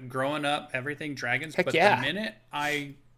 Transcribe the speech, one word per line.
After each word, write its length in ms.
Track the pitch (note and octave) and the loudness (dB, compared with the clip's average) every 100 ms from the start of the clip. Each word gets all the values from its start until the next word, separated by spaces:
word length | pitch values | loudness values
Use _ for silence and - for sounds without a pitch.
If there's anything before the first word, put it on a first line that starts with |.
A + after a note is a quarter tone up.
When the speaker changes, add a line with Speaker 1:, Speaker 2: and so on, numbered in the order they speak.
| B2+ | -6
Speaker 1:
growing 360 | C3 C3+ D3+ C#3+ | -2 0 0 0
up, 260 | D3 D3 | -2 -2
everything 400 | C3 B2+ C#3+ D#3 | -6 -6 -6 -6
dragons. 400 | C3 B2 B2+ D#3+ | -6 -2 -2 -2
Speaker 2:
Heck 120 | D3 D#3 | -2 2
Speaker 1:
But 100 | D#3+ | 6
Speaker 2:
yeah. 200 | G3 C#3 | 6 6
Speaker 1:
the 40 | |
minute 320 | C3 F#3+ A3 - _ | 2 -2 -4 -8 _
I 440 | D3 D3 D3 C#3+ C#3 - | -4 -2 -2 -4 -12 -20